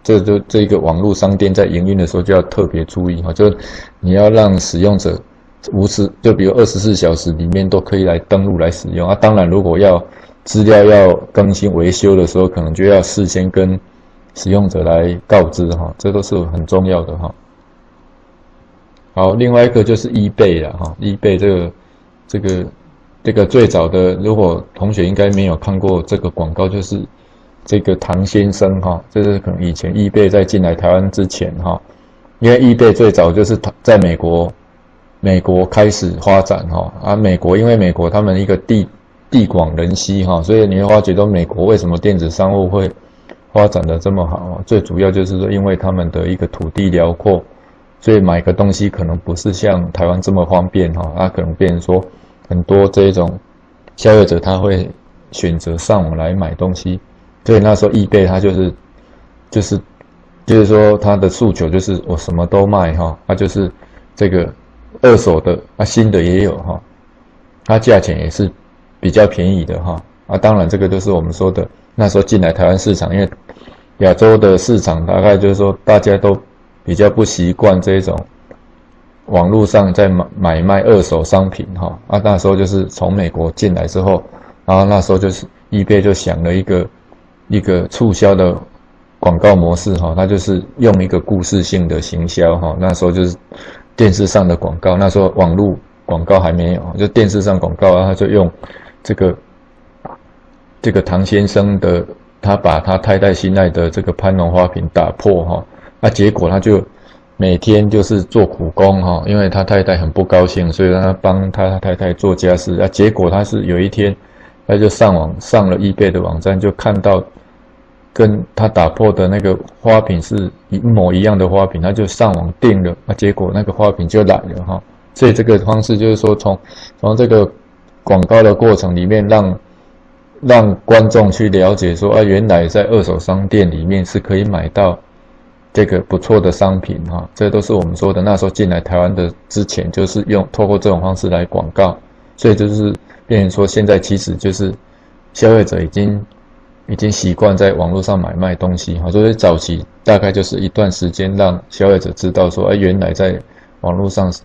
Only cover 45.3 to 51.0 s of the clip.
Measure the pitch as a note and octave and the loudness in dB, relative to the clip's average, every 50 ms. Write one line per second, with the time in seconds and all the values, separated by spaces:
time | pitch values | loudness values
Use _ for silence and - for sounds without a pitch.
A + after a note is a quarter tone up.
45.3 | G2 F#2 G2 G2 G2+ G2 G2 G2 F#2+ F2+ - F#2+ F#2 F2+ E2+ E2 - F2 E2+ F2 | -4 -4 -4 -2 -2 -2 -2 -2 -2 -2 -2 -4 -4 -4 -4 -4 -4 -4 -4 -4
46.3 | F#2 - F2 - - - F2+ D#2 - - G2 F#2 E2+ E2+ E2 E2+ E2+ - - G#2 | -4 -4 -6 -8 -8 -8 -10 -8 -4 -2 -2 0 2 2 0 0 -2 -2 0 0
47.3 | F#2+ E2+ - - - _ _ _ _ _ _ _ _ _ - - A2 G#2 F#2+ F2+ | 0 0 -2 -8 -20 _ _ _ _ _ _ _ _ _ 2 4 4 4 4 2
48.3 | E2+ E2+ E2+ F#2 F#2 - G#2 G2+ F#2 - G2+ G2 - - F2 E2 E2+ E2+ - - | 0 0 0 -2 0 0 0 0 0 -2 -4 -4 -4 -4 -6 -4 -6 -6 -6 -8
49.3 | F2 - - G#2 F#2 - - G#2 F#2+ F2+ F2 E2+ - - F2 F2 F2 F#2 F#2 - | -8 -6 -4 -6 -4 -2 -2 -2 0 -2 -4 -6 -4 -4 -2 -2 -2 -2 -2 -2
50.3 | G2 F#2 E2+ E2 F#2+ F2 F#2 F2+ - G2 F2+ E2 E2 F2 | -2 0 0 0 0 0 0 0 -2 -2 -2 -2 -4 -6